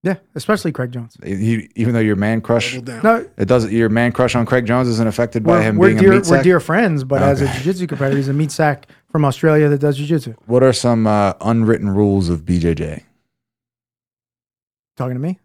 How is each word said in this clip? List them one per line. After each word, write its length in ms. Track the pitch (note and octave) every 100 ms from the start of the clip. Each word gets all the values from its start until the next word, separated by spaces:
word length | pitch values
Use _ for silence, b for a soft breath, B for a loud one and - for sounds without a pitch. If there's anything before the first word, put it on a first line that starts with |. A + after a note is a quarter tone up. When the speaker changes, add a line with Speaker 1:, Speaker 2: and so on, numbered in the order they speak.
Speaker 1:
Yeah, 120 | F3+ F3+ _
especially 380 | D#3 - G#3 F3
Craig 200 | - B2
Jones. 220 | B2 A#2 _
Speaker 2:
He, 460 | - F#2+ A2 A2+ - -
even 160 | A#2
though 80 | A#2
your 160 | A2 G2
man 240 | G#2 A2+
crush, 320 | A2+ A#2 -
Speaker 3:
Double 120 | B2+ B2
down. 140 | A#2+
Speaker 1:
No. 260 | G#3+ A3+ - -
Speaker 2:
it 80 | G2
doesn't, 240 | B2+ A2
your 200 | A2+ A2+
man 220 | A2 A#2+
crush 220 | A#2+ B2+
on 120 | B2 A#2
Craig 180 | B2+
Jones 240 | A2+ B2 B2+
isn't 180 | A2+ A2+
affected 380 | G#2+ A#2+ A#2+
by 120 | A2 A#2
Speaker 1:
We're, 40 |
Speaker 2:
him 140 | A2 G#2+
Speaker 1:
we're 120 | -
Speaker 2:
being 100 | A3
Speaker 1:
dear, 140 | F#3+
Speaker 2:
a 20 |
meat 40 | -
Speaker 1:
we're 160 | E3 -
Speaker 2:
sack? 60 |
Speaker 1:
dear 140 | D#3 F3
friends, 440 | - F3 A3 D3
but 160 | C3 C#3
as 220 | C#3 C#3
a 20 |
Speaker 2:
Okay. 80 | C3+ B2+
Speaker 1:
jiu-jitsu 300 | C#3+ F#3 F3
competitor, 280 | C#3 C#3 C#3
he's 120 | C3+
a 40 |
meat 180 | C#3 D3+
sack 360 | - D3+ C3+ _ b _
from 120 | D#3 C#3+
Australia 420 | B2 D#3+ D3+ D3
that 100 | C#3+
does 200 | D3 C3+
jiu-jitsu. 360 | D3 D#3+ B2 A2 -
Speaker 2:
What 160 | B2
are 100 | C3
some, 340 | B2 B2 A#2 A2
uh, 280 | G#2 G2+ -
unwritten 480 | G#2+ A#2 A2 A2+ G2+
rules 400 | G2 G#2 G2 E2+
of 160 | E2+ E2+
B 120 | F2+
J 160 | E2+
J? 300 | D#2+ D#2+ D2+ _ _ _ _ _ _ _ _ _ _ _ _ _ _ _ _ _ _ _ _
Speaker 1:
Talking 180 | B2+
to 60 | B2+
me? 180 | D#3 F#3